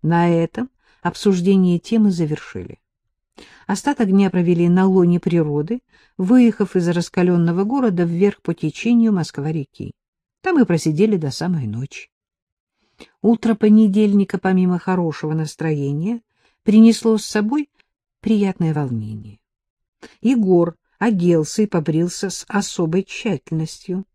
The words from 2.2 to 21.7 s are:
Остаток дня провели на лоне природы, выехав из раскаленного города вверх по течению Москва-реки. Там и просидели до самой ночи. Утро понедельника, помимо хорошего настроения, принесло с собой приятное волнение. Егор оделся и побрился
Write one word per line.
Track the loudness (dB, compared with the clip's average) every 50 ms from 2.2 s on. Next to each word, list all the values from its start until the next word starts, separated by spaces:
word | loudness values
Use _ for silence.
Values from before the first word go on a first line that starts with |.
| -2 -4 -4 -8 -10 -14 -14 -14 -14 -14 -18 _ _ _ _ _ _ _ _ _ _ _ _ -20 -20 -20 -20 _ _
Остаток | -8 -8 -4 -2 -4 -2 0 0 2
дня | 4 4 4 4
провели | 2 0 0 2 2 2 2 2
на | 4 4 4
лоне | 4 4 4 4 4 2 0
природы, | 0 0 0 0 0 0 -2 -4 -4 -4 -6 -8 _ _ _ _ _ _ _ -8
выехав | 0 4 4 6 6 4 4 0 -4 -2 0
из | -2 0 0
раскаленного | 0 -2 -4 -4 -2 0 2 2 2 2 2 0 0 -2 -2
города | -2 -2 0 0 0 0 0
вверх | -2 -2 0 0 0 0 0 _
по | _ -8
течению | -8 _ -6 -8 -6 -4 -2 0 2 2 4 2 2
Москва-реки. | 0 -2 -4 -6 -8 -8 -6 -6 -6 -8 _ _ _ -14 -14 -14 _ _ _ _ _ _ _ _ _
Там | _ -2 2 2
и | 2
просидели | 2 2 0 0 -2 0 2 2 2 2
до | -2 -4 -6
самой | -6 -6 -4 -4 -4 -4 -4
ночи. | -6 -8 -8 -10 -12 -14 -20 -20 _ _ _ _ _ _ _ _ _ _ _ _ _ _ _ _ _ _ _ -20 _ _ _
Утро | 0 0 0 2 0 -2 -2
понедельника, | 0 2 4 6 6 6 4 2 2 0 2 2 0 0 0 -4 -4
помимо | -2 0 0 2 0 0 -2 -2
хорошего | -2 -4 -2 -2 -2 -4 -6 -6 -6 -6
настроения, | -4 -4 -6 -8 -8 _ -4 -4 -4 -2 -4 -4 -4 -4 -4 -6 -8 -8 _ _ _ _ _ _ _ _ _
принесло | 4 6 8 8 8 6 4 0 0 0
с | 0 -4
собой | -4 -4 -4 -2 -2 -2 -4 -4 _ _ _ _ _ _ _ _ _ _ _
приятное | -2 -2 0 0 0 -2 -2 _ -2 -2 -2
волнение. | -2 -4 -4 -6 -8 -8 -10 -12 -14 -16 -20 -20 _ _ _ _ _ _ _ _ _ _ _ _ _ -20 -20 _ _
Егор | 0 0 2 2 2 4 4 4 2 0 -4 _ _ _ _ _
оделся | -2 0 0 2 2 2 2 2 0 -2 -2 -2
и | -2
побрился | 0